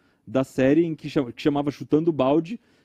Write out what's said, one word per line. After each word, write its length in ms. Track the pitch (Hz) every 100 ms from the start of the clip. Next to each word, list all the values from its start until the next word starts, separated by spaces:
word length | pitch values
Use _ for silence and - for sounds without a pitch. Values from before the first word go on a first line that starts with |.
| _ _ -
da 160 | 127
série 420 | 135 - 131 156
em 100 | 170 151
que 120 | 147
cha-, 220 | 156 120
que 80 | -
chamava 300 | 156 143 147
Chutando 400 | - 127 151 170
Balde, 460 | 143 131 156 165 233 _ _